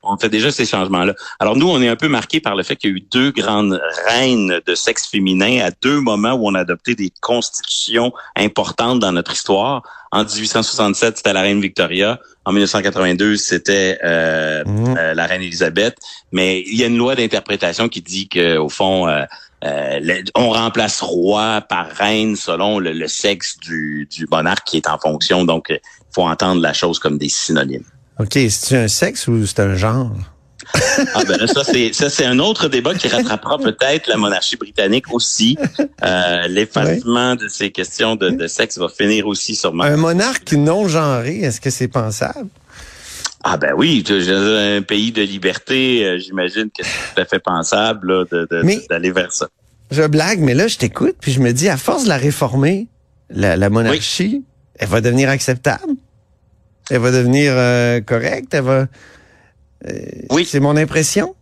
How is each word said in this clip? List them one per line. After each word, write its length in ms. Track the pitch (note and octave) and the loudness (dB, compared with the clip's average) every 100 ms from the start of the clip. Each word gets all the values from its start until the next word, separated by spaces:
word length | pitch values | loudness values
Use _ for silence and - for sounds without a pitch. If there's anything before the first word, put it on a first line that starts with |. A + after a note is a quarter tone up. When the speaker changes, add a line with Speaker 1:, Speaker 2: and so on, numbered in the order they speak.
Speaker 1:
On 120 | G2 G2+ | -4 -2
fait 100 | A2+ | 0
déjà 240 | G#2+ B2+ | 2 0
ces 140 | C#3+ A2+ | 0 -2
changements-là. 480 | G#2 F#2 G2 F2+ - - - | 0 0 2 0 -2 -10 -2
Alors, 160 | G#2+ A#2+ | 0 4
nous, 120 | F3+ | 4
on 120 | D#3 | 4
est 60 | B2 | 2
un 80 | A2+ | 2
peu 100 | - | 0
marqués 320 | B2+ G#2+ D#3 | -2 0 -2
par 160 | A#2 | -2
le 80 | G2 | -4
fait 140 | F2+ - | -4 -2
qu'il 140 | G#2+ | -2
y 20 | |
a 40 | F#2+ | -4
eu 40 | |
deux 320 | - B2+ C3+ | -2 0 2
grandes 480 | C3+ G#2 G#2 G#2 F2+ D2+ E2 F#2 | 0 0 2 2 0 -2 -2 0
reines 520 | A#2 C3 A#2+ F#2+ F2 | 2 2 2 2 -2
de 100 | - E2+ | -2 -2
sexe 300 | - A2+ - | -2 -2 -4
féminin 500 | G#2+ F#2+ F#2 G2+ B2+ | -2 0 2 2 2
à 60 | F#2 - | -2 -2
deux 180 | B2+ D3 | 0 2
moments 340 | B2+ G#2 A2 | 0 0 0
où 120 | C3 G#2 | 0 0
on 60 | |
a 60 | F#2+ | 0
adopté 340 | F2 F2 - | -2 -4 -4
des 160 | A2+ F#2+ _ | -4 -4 _
constitutions 920 | - A#2+ A2+ - - - - A#2 A#2+ - - - | -2 -2 -2 -8 -6 -4 -2 0 0 -4 -10 -2
importantes 640 | G#2 - G2 - A#2 B2+ | -2 -2 -4 -2 0 2
dans 100 | G2+ | 2
notre 220 | F2 E2+ | 0 -4
histoire. 500 | - - G2 A#2 C3+ - - - | -6 0 2 2 -2 -8 -20 -6
En 100 | G2+ | -4
dix-huit 240 | G#2+ G#2+ A2 | -2 -4 -2
cent 140 | A#2 | -2
soixante-sept, 540 | A2+ - G#2 G2 A#2 G#2+ | -2 0 0 2 0 0
c'était 160 | G#2+ | 0
la 100 | F#2+ | 2
reine 180 | G2 G2+ | 2 2
Victoria. 600 | F#2+ F2+ E2+ F#2 G2+ A#2+ - _ | 0 0 -2 2 0 -2 -10 _
En 80 | - | 0
mille 80 | G2 | 2
neuf 80 | G2 | 2
cent 120 | G#2 | 2
quatre-vingt-deux, 540 | F#2+ F2+ F#2 F2+ G#2 G#2 | 0 0 0 2 2 0
c'était, 600 | - F2 - G2 F#2+ - | 0 -2 0 2 2 0
euh, 580 | F2 E2 D#2+ D#2+ D#2 D#2 | 0 0 0 0 -2 -4
Speaker 2:
Mhm. 300 | D2+ G#2 A#2+ B2+ | -4 -2 0 0
Speaker 1:
euh, 180 | D#2+ | 0
la 120 | D#2+ E2+ | -2 -2
reine 160 | F#2 | -4
Élisabeth. 540 | F#2 E2+ F2 E2 A2 - - - _ | -6 -2 -2 0 -2 -4 -20 -20 _
Mais 300 | F#2 F#2 F#2 F#2 | -2 0 0 -2
il 120 | A2 | 0
y 60 | |
a 20 | A#2+ | 2
une 120 | A#2 | 2
loi 180 | A#2+ B2+ | 2 0
d'interprétation 720 | A2+ G#2 - G2+ F2+ E2+ A2+ | 0 -2 -4 -2 -2 0 -2
qui 120 | A2 | -4
dit 280 | F2 F#2+ F#2+ | -8 -10 -4
que, 280 | - E2+ D#2+ | 0 2 2
au 100 | D2+ | 0
fond, 400 | - F#2+ F#2+ F2 | 0 0 2 2
euh, 160 | D2+ C#2 - - _ | 0 -4 -12 -20 _
euh, 340 | D2 C#2+ C2+ C#2 | -6 -4 -4 -4
le, 220 | D#2 F2+ F#2+ - | -2 -4 -2 0
on 140 | B2 | 2
remplace 500 | A2+ A2+ A#2 G#2 - | 2 0 0 -2 -2
roi 600 | - F2 F2+ G#2 A2 G#2+ - | -2 0 2 2 0 -2 -2
par 200 | F#2 D#2+ | -6 -6
reine 460 | E2+ G2+ A2 A2 G#2 | -2 0 2 0 -2
selon 420 | - E2+ G2+ G#2 | -4 0 0 0
le, 140 | F2 | -2
le 160 | D#2+ D#2 | -4 -6
sexe 500 | - G#2 G2 - - | -2 -2 -2 -6 -10
du, 500 | D#2+ D#2+ D2+ D2+ D2 | -10 -6 -6 -6 -8
du 140 | - D#2+ | -10 -2
monarque 340 | D#2+ E2 F#2+ - | 0 0 -2 -2
qui 80 | D#2+ | -4
est 100 | D#2 | -2
en 100 | D2+ | -2
fonction. 460 | D#2+ D#2 - F2+ | -2 -2 0 2
Donc, 220 | F2 E2 - | 2 0 -2
il 80 | E2 - - _ | -8 -8 -20 _
faut 100 | - | -2
entendre 400 | E2+ D#2+ F#2 F2+ | 0 0 0 2
la 100 | D#2+ | 0
chose 280 | C#2+ E2+ E2 | 0 -2 0
comme 180 | D#2 D2 | -2 -2
des 100 | C#2+ | -2
synonymes. 540 | - - D#2+ C#2 B1+ - _ _ - | -4 0 0 0 -6 -12 _ _ -6
Speaker 2:
OK, 140 | A2 | 0
c'est-tu 420 | C#3+ A#2+ G#2 - C3+ | 2 2 0 2 2
un 100 | A2 | 2
sexe 380 | - F#3 C#4 - | 2 0 -2 0
ou 180 | A#2 G#2 | 2 2
c'est 120 | - | 0
un 140 | G2 | 0
genre ? 380 | F#2+ A2 B2 B2 G2+ F#2 - _ _ - - B4+ - C4+ | 2 0 0 -2 -6 -10 -14 _ _ -4 0 2 2 0
Speaker 1:
Ah 100 | - | 0
ben 140 | - - | 0 0
là, 80 | - | 2
ça 180 | - | 0
c'est, 280 | C#3 B2 A2+ | 2 2 0
ça 180 | - C#3+ | 0 -2
c'est 160 | - C3 | 0 2
un 120 | B2 | 2
autre 300 | F#3 A3 D#3 | 2 0 0
débat 260 | C3 B2+ | 0 0
qui 140 | F#3 B2 | -2 0
rattrapera 500 | A#2+ A#3+ G#2+ - D3 | 0 0 -4 -2 -2
Speaker 2:
<laughs> 0 | |
Speaker 1:
peut-être 480 | C4 G#2+ C3 D#3 C#3 | -2 0 0 0 0
la 100 | A2 | 0
monarchie 400 | G#2 F#2 - - | 0 0 -2 -6
britannique 500 | - G#2+ G2 A#2+ - | -8 -2 0 0 0
aussi. 440 | A#2+ - - A2+ D#3+ C#4 - D4 - | -4 -2 0 2 2 -2 -2 -4 -2
Euh, 420 | - F2+ F2 F2 F2 | -2 0 0 0 0
l'effacement 840 | F#2+ A2 A2+ D#3 E3+ E3+ A#2+ B2 | 0 0 0 0 0 0 0 2
Speaker 2:
Oui. 60 | B2 | 0
Speaker 1:
de 100 | G#2+ | -4
ces 220 | - G2+ | -6 -6
questions 440 | - F#2 - A2+ A2 | -4 -8 -2 -2 0
de, 140 | F#2 | 0
de 160 | F2 D#2+ | 0 -4
sexe 320 | - A2+ - | -4 -4 -2
va 100 | F2 | -6
finir 380 | - G#2 G#2+ G2+ | 0 0 2 0
aussi 300 | G2 - A2 | -4 -6 -4
sûrement. 280 | F#2 E2 | -2 0
Speaker 2:
Un 120 | D3 D3 | 2 2
monarque 560 | E3 E3+ A3+ B3+ - | 2 2 0 -2 0
non 340 | D3 D3 F#3 G3+ | 2 4 2 2
genré, 520 | D#3+ D3+ B2+ A#2+ F#3+ | 0 0 0 -2 -2
est-ce 200 | D#3+ A2 | -4 -2
que 100 | C3 | -6
c'est 180 | - B2 | -4 -2
pensable ? 600 | C3 A2 G#2+ - D4+ G#3 _ _ - - - - - - - | -2 -2 -2 -4 -6 -12 _ _ -20 -20 -20 -20 -12 -12 -6
Speaker 1:
Ah 120 | - D#2+ | -4 0
ben 160 | C#2+ C#2+ | 0 2
oui, 260 | D3 C#3 | 4 2
tu, 160 | F2+ G2 | 2 0
je, 560 | F2+ F#2+ G2+ A2 G#2 G2+ | 2 2 2 2 2 0
un 40 | |
pays 300 | G2 G#2 A2 | 0 0 0
de 100 | A2 | 0
liberté, 840 | G2+ G2 F#2 F2 - C3 C3 A#2+ | -2 -2 -2 -4 -2 0 2 2
euh, 140 | G2 F2+ | 2 -2
j'imagine 460 | F2+ F#2+ F2+ G#2 A2 - | -4 -4 -2 -2 -6 -6
que 60 | |
c'est 300 | F2+ - - | -8 -8 -6
tout 60 | - | -4
à 40 | |
fait 140 | F2+ F#2+ | -2 -2
pensable 720 | - E2+ E2 G#2 A2 A2 F#2 | 0 -2 0 0 0 -2 0
là, 120 | F#2 F2+ | 0 0
de, 180 | E2+ E2 | -2 -2
de, 120 | E2+ | 0
Speaker 2:
Mais 180 | E3 G#3 - | 2 0 -2
Speaker 1:
d'aller 220 | E2+ F2+ | -2 0
vers 200 | F#2 F2 | 0 -2
ça. 140 | - D2 _ _ _ _ | -4 -8 _ _ _ _
Speaker 2:
je 100 | C#3 | 0
blague, 380 | D#3 D3+ E3 G#3+ | 2 4 2 2
mais 140 | C#3+ | 2
là, 120 | B2 A3 | 4 2
je 100 | - | 0
t'écoute, 380 | A#2 - D4 F#4 | -4 0 -2 0
puis 100 | - | -2
je 60 | C3 | 2
me 120 | B2 | 2
dis, 160 | B2 F#3 | 2 2
à 80 | C3+ | 0
force 260 | - D4 | 0 0
de 40 | A#3+ | 2
la 80 | C#3+ | 2
réformer, 680 | C#3 D3 C3 C3 C#3+ F#3+ A#3 _ _ _ _ | 2 0 0 2 2 2 -4 _ _ _ _
la, 260 | - G2 E2+ | 0 2 4
la 140 | G2+ | 4
monarchie, 680 | A2 A2+ D#3 - - F#3 C#4 | 4 2 0 -2 -2 0 -2
Speaker 1:
Oui. 60 | C4 _ _ _ | -6 _ _ _
Speaker 2:
elle 80 | G2 | 0
va 120 | A#2 | 2
devenir 300 | A#2 B2 C3+ | 4 4 2
acceptable ? 640 | C3+ - B2 - - F4+ C4 _ _ _ _ _ _ _ _ - | 2 0 0 0 0 -2 -4 _ _ _ _ _ _ _ _ -2
Elle 80 | B2+ | 2
va 140 | A#2+ | 4
devenir, 400 | B2+ B2 C3+ D3 | 4 4 4 4
euh, 460 | B2+ B2 B2 A#2+ A#2+ | 4 4 4 4 2
correcte ? 520 | G#2+ A#2 C#3 - - | 0 0 0 -4 -2
Elle 100 | D#3 | -2
va, 220 | B2+ C3 C3+ - - - _ _ _ _ _ _ - | 2 2 2 -6 -20 -20 _ _ _ _ _ _ -10
euh, 60 | - - - - | -10 -10 -14 0
Speaker 1:
Oui. 140 | D3 | 0
Speaker 2:
c'est 160 | F3 C#3+ | 2 2
mon 160 | C#3+ D3+ | 4 4
impression ? 600 | D#3 E3 D#3 G3+ F4 F#4+ | 2 2 2 0 -2 -6